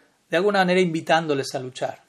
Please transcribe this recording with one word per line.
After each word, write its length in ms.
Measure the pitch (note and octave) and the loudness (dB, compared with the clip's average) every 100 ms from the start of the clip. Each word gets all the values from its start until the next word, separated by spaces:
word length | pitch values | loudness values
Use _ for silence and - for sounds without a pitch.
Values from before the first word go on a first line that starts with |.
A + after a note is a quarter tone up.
| _ _ - | _ _ -4
de 60 | E3 | 0
alguna 240 | G3+ G3+ | 2 2
manera 200 | F#3 F3+ | 2 2
invitándoles 760 | F#3 D#3+ D#3 E3 D#3+ C#3 B2+ | 2 0 0 0 2 -2 -2
a 40 | C#3 | -6
luchar, 440 | B2+ - C3 - | -10 -8 -8 -8